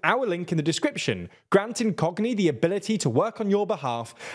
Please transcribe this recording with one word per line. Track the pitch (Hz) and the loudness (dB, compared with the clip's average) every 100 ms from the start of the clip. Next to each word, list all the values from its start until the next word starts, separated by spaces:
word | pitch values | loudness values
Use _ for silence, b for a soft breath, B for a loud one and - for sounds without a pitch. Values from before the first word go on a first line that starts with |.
our | 160 247 240 | 2 2 0
link | 175 175 | -2 0
in | 165 | 0
the | |
description, | 151 - 285 285 - 95 85 b _ | 0 0 -2 0 -4 -4 -8 b _
grant | 196 214 233 | 2 2 -2
Incogni | 220 - 160 185 226 220 | -2 0 -2 0 -2 2
the | 170 | 2
ability | 123 170 196 - 220 | 2 0 0 -2 0
to | 135 | 2
work | 120 214 220 | 2 0 -2
on | 202 | 0
your | 202 202 | 0 0
behalf, | 185 135 117 113 - B | -2 -2 -4 -8 -14 B